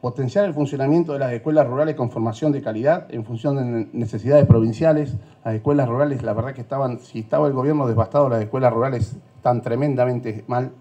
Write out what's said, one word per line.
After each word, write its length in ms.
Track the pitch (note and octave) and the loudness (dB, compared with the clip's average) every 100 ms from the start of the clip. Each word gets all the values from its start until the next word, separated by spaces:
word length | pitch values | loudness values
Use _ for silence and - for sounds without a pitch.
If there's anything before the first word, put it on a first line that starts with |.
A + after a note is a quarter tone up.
potenciar 420 | B2 A#2+ B2+ G3 | -6 -4 -2 0
el 80 | G3+ | 0
funcionamiento 600 | D3 D3 C#3+ C3+ E3 D#3+ | 0 -2 0 2 2 2
de 40 | C#3+ | -2
las 140 | C3 | -2
escuelas 340 | A#2+ D3+ D#3 C3 | -2 0 2 2
rurales 300 | B2+ D#3 D3+ | 2 -2 0
con 140 | A#2 | -4
formación 420 | - A2+ G#2+ D#3 | -2 -4 -2 0
de 80 | C#3 | 0
calidad 520 | - G#2+ C3 F3 - | -2 -2 0 0 -2
en 120 | A#2+ | -10
función 320 | A2 A#2 D3 C#3 | -8 -6 -4 -2
de 80 | |
ne-, 240 | B2 A#2 G#2+ | -2 -4 -4
necesidades 520 | A#2 A2+ A2 A2 D3 C#3 | -6 -6 -4 4 4 8
provinciales. 680 | A#2 A2+ A2+ D#3+ D3+ C#3+ - - - | 6 4 2 2 2 0 -8 -12 -12
Las 120 | A#2 | -6
escuelas 340 | A2 C#3 D3 B2+ | -4 0 2 2
rurales, 340 | A#2+ D3 C3 | 0 0 0
la 120 | A2 | -4
verdad 180 | G#2+ B2 | -4 -4
que 80 | C3 | -8
estaban, 400 | A#2 C#3 C3+ A#2 | -8 -4 -4 -4
si 200 | - A2+ | -10 -12
estaba 280 | G#2+ D3 D3+ | -2 0 2
el 60 | |
gobierno 340 | C3 C3+ D3+ B2 | 2 0 0 0
devastado, 400 | A2+ A2+ C#3+ C#3 | 0 2 2 2
las 140 | A#2 | 2
escuelas 300 | G#2+ C3 B2+ | -2 2 2
rurales 440 | A2+ C3 B2 - - - - | 2 0 0 -4 -6 -18 -4
están 260 | B2 B2 | 0 0
tremendamente 840 | - A#2 D3 C3 B2+ B2 A#2+ G#2+ - | -2 -2 0 2 0 0 -4 -10 -4
mal. 240 | B2 B2+ - | -4 -4 -10